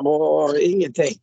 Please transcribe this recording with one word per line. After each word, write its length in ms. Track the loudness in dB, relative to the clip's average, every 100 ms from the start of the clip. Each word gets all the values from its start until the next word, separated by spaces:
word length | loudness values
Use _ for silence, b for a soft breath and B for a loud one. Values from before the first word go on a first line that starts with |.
| 0
og 480 | 0 2 0 0 0
ingenting. 600 | 0 0 -2 -2 -4 -4